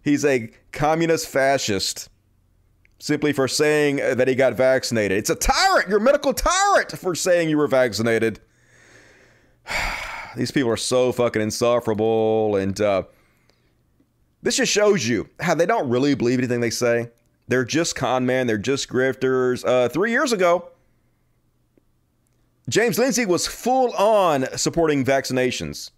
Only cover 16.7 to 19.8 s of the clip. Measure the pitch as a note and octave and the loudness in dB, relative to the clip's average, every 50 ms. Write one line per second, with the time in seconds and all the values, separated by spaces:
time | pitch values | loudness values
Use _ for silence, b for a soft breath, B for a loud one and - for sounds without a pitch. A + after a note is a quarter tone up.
16.7 | - - B2+ A#2+ A#2 A#2 A#2 A#2 _ _ _ _ _ _ _ - A#2+ B2+ B2+ A#2 | -2 -2 0 0 0 0 -2 -6 _ _ _ _ _ _ _ -2 0 0 0 0
17.7 | C3+ D#3 E3+ - - - C3+ A2+ B2+ B2+ B2+ B2+ B2+ C3 B2+ A#2+ A2 G#2+ F#2+ B2 | -2 -2 -2 -2 -4 -4 -2 -2 -2 0 0 0 0 0 0 -2 -2 -2 -2 -2
18.7 | C#3 C3 - - G#2+ B2 C3 C3 B2+ - C3 C3 C3 B2+ B2+ B2+ B2 A#2 - A#2 | -4 -4 -4 -4 -2 0 0 0 0 -2 -2 0 0 2 0 0 -2 -2 0 0
19.7 | B2 B2+ | 2 2